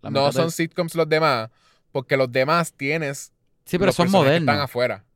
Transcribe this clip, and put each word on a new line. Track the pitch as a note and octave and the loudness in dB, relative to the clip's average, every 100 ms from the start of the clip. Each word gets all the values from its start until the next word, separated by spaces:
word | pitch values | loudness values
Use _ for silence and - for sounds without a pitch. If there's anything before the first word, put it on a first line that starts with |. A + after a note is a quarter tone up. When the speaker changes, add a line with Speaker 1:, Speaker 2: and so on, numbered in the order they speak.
Speaker 1:
La | - | -4
Speaker 2:
No | A#2+ | 0
Speaker 1:
mitad | C#3 | 0
Speaker 2:
son | C3+ | 0
Speaker 1:
del | E3 | -2
Speaker 2:
sitcoms | E3 E3 - E3+ E3 | -2 -6 -4 -6 -2
los | D#3 | 0
demás, | D#3 D#3+ B2 A2 _ _ _ _ | 2 2 0 -4 _ _ _ _
porque | C#3+ B2+ C#3 | -8 -2 0
los | C3 | 0
demás | B2 C3 E3 E3 | 0 2 2 0
tienes | _ C#3 D#3+ D3 C#3+ - _ _ _ - | _ -6 -4 -6 -10 -16 _ _ _ -6
Speaker 1:
Sí, | C#3+ | 0
pero | F#3+ | 0
Speaker 2:
los | F3 | 2
Speaker 1:
son | F3 | 2
Speaker 2:
personajes | G3 C#3 | 4 4
que | D#3+ | 4
están | D3 | 2
Speaker 1:
modernos. | D3 C#3+ | 0 -2
Speaker 2:
afuera. | A#2+ B2 G2+ _ | -2 -4 -4 _